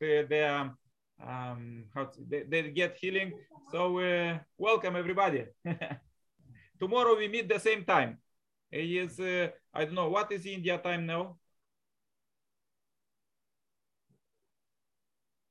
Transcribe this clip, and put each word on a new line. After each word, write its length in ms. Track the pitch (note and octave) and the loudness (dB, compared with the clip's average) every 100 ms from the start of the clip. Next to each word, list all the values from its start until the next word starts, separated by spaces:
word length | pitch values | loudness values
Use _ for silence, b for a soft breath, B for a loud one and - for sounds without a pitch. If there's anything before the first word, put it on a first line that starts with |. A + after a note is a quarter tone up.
uh, 260 | D#3 D3+ C#3+ | 2 4 4
their, 480 | D3+ D3+ C#3+ C#3 C3 _ _ _ - A#2+ | 2 2 0 -4 -8 _ _ _ -18 -12
um, 600 | B2+ B2 A#2+ A#2 A#2 G#2 C#3+ | -8 -8 -10 -12 -14 -10 -8
how 100 | C3+ | -8
to, 140 | - A#2+ | -10 -6
they, 160 | C#3+ | -6
they 280 | C3+ D#3+ D3+ | 0 0 0
get 260 | D3 F3 F3 | 0 0 -2
healing. 340 | F#3 F#3 F#3+ - - - - | -4 -2 -2 -8 -16 -20 -8
So, 280 | E3+ F3+ F3+ | -2 0 2
uh, 400 | F3+ F3 E3+ E3 - - | 2 2 0 -2 -8 -2
welcome 400 | G3 A3+ F#3 F3 | 2 2 2 -2
everybody. 480 | F3 F#3 G3 C#3 A2+ - | 0 2 2 2 -4 -8
<laughs> 1160 | E3+ E3 - C#3 _ _ _ _ - - _ - | -6 -6 -6 -10 _ _ _ _ -20 -20 _ -6
Tomorrow 360 | F#3+ A#3+ A#3+ A3 | 0 4 6 6
we 120 | G#3 | 4
meet 180 | A3+ F#3+ | -2 0
the 120 | G#3 | 0
same 260 | A3 G#3+ F3+ | 2 2 4
time. 320 | F3 A#2+ A2+ _ _ _ _ _ | 4 4 -2 _ _ _ _ _
It 140 | D3 E3 | -6 -2
is, 340 | F3+ F3+ B2+ | -2 -4 -4
uh, 300 | F#3 F3+ E3+ - _ | -2 0 0 -4 _
I 120 | - D3+ | -4 -2
don't 100 | F3+ | 0
know, 140 | E3 | 0
what 220 | F3+ F#3 | 2 0
is 140 | G3+ F3+ | -4 -6
India 320 | F#3+ F3 F3 | -4 -2 -2
time 280 | F3+ E3+ E3 | 0 -2 -2
now? 320 | E3 F#3 F3 _ _ _ _ _ _ _ _ _ _ _ _ _ _ _ _ _ _ _ _ _ _ _ _ _ _ _ _ _ _ _ _ _ _ _ _ _ _ _ _ _ | -4 -6 -10 _ _ _ _ _ _ _ _ _ _ _ _ _ _ _ _ _ _ _ _ _ _ _ _ _ _ _ _ _ _ _ _ _ _ _ _ _ _ _ _ _